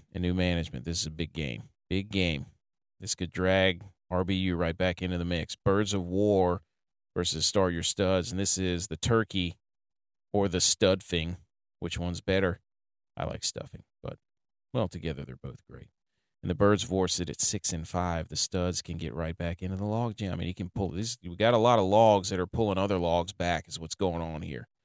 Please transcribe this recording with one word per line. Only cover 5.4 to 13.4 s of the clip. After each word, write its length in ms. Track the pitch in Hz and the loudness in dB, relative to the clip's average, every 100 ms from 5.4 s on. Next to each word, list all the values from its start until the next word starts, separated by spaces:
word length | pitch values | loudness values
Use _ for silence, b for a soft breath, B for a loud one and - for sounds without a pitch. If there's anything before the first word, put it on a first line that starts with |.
| 80 | -4
Birds 380 | - 101 98 101 | -4 0 2 2
of 100 | 101 | -2
War 600 | 87 92 104 95 90 87 _ _ _ _ _ | -2 0 4 4 4 0 _ _ _ _ _
versus 300 | 92 87 80 | -4 -2 0
Star 240 | - 104 92 | 0 2 2
Your 140 | 85 | 0
Studs. 480 | 82 - 92 95 82 | -2 0 2 2 0
And 100 | 92 | -2
this 160 | 98 95 | 0 0
is 300 | 92 87 85 | 0 -2 -4
the 100 | 80 | -4
turkey 600 | - 113 110 95 85 - _ _ _ _ _ _ _ | 2 2 2 -2 -4 -6 _ _ _ _ _ _ _
or 160 | 104 98 | 0 2
the 140 | 90 | 2
stud 400 | - - 98 95 | 2 4 4 4
thing. 340 | - 85 82 90 _ _ _ - | 0 -2 -2 -6 _ _ _ -10
Which 200 | 87 - | -6 -4
one's 240 | 87 87 | -4 -4
better? 380 | - 95 92 - _ _ _ _ _ - | 0 2 2 -2 _ _ _ _ _ -8
I 60 | |
like 200 | - - | -8 -4